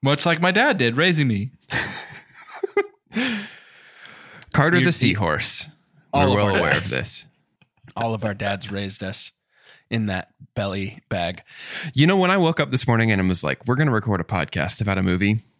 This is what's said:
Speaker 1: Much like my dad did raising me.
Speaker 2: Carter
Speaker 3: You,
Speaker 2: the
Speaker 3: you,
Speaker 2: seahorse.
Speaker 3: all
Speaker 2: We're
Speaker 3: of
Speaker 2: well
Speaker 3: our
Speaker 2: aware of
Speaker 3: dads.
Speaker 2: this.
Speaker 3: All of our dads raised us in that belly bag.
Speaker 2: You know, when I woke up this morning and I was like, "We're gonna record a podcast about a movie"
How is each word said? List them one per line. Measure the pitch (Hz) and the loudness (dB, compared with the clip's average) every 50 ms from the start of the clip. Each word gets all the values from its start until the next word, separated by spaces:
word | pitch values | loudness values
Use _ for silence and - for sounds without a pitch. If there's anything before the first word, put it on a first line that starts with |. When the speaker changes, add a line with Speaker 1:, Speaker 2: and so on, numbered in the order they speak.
| - | 2
Speaker 1:
Much | 135 143 147 - 170 | 2 0 2 2 0
like | 170 160 | 0 2
my | 170 180 | 2 2
dad | 185 208 247 294 262 160 | 2 4 4 2 2 2
did | 127 117 117 | 0 0 2
raising | 127 160 185 175 156 147 131 | 2 2 2 2 2 2 2
me. | 110 98 101 127 - _ _ _ - - - - - - - - - - - _ - - - - - - - - - - 392 403 _ _ _ _ - 220 247 262 233 208 202 - - - - - - - - - - - - - - - - - - - - - - | 2 0 -2 -4 -8 _ _ _ -6 -4 -4 -4 -8 -12 -14 -14 -16 -18 -20 _ -20 -20 -20 -18 -12 -10 -10 -4 -2 -2 -2 -2 _ _ _ _ -4 -4 -2 -2 -4 -6 -8 -12 -16 -20 -20 -20 -20 -20 -20 -20 -20 -20 -20 -20 -20 -20 -20 -20 -16 -16 -16 -2 2
Speaker 2:
Carter | - 139 160 170 175 | 2 2 4 4 4
Speaker 3:
You, | - | 4
Speaker 2:
the | 175 | 4
Speaker 3:
you, | |
Speaker 2:
seahorse. | 165 - - 113 - 104 101 82 76 73 - - - - - - - _ _ _ _ _ _ _ - | 2 2 2 2 2 2 0 0 0 0 0 -2 -2 -2 -4 -6 -14 _ _ _ _ _ _ _ 0
Speaker 3:
all | 139 143 | 2 4
Speaker 2:
We're | 139 | 4
Speaker 3:
of | 101 | 4
Speaker 2:
well | 101 104 101 98 | 4 4 4 2
Speaker 3:
our | 95 | 2
Speaker 2:
aware | 87 78 | 2 2
of | 71 71 | 0 0
Speaker 3:
dads. | - 98 | -2 -2
Speaker 2:
this. | - 64 - - - - - _ _ _ _ _ _ _ _ _ _ _ _ - - | -4 -4 -4 -4 -6 -6 -8 _ _ _ _ _ _ _ _ _ _ _ _ -16 -10
Speaker 3:
All | - 113 117 113 | -6 -4 -4 -4
of | 110 107 | -4 -4
our | 107 101 | -6 -6
dads | 101 107 101 101 98 - - | -4 -4 -4 -4 -4 -6 -8
raised | 98 98 101 95 98 - 101 | -6 -6 -6 -6 -6 -8 -8
us | 95 98 - - - _ _ _ _ _ _ _ - - - _ _ | -6 -6 -6 -8 -8 _ _ _ _ _ _ _ -20 -20 -20 _ _
in | 113 117 110 | -4 -2 -2
that | 104 95 92 90 _ _ _ - - _ | -2 -2 -4 -6 _ _ _ -20 -12 _
belly | - 104 98 92 98 98 95 - - _ _ | -6 -4 -4 -4 -4 -6 -8 -10 -14 _ _
bag. | 123 95 85 85 92 - - _ - - - - - - - 165 131 | -4 -4 -2 -4 -6 -8 -14 _ -20 -18 -16 -14 -12 -10 -10 -8 0
Speaker 2:
You | 127 147 | 2 4
know, | 165 190 196 | 4 4 4
when | 185 180 | 4 2
I | 185 196 | 4 2
woke | 175 160 165 - | 2 2 2 0
up | 151 139 | -2 -2
this | 127 127 - - | 0 2 2 4
morning | 117 113 113 113 | 4 4 4 4
and | 107 98 | 4 2
I | 92 92 | 2 2
was | 90 85 - | 2 0 0
like, | 76 69 - - | -2 -4 -4 -2
"We're | - 123 | -2 0
gonna | 127 156 151 | 2 2 2
record | 123 110 101 110 104 92 | 2 2 0 0 -2 -2
a | 82 | -2
podcast | _ - 92 80 - - 92 73 - - - | _ -2 -2 -2 -2 -2 -2 -2 -2 -2 -2
about | 104 101 98 95 | -2 0 0 0
a | 95 | 2
movie" | 92 90 92 98 101 107 110 - _ _ _ | 0 2 2 2 2 2 0 -2 _ _ _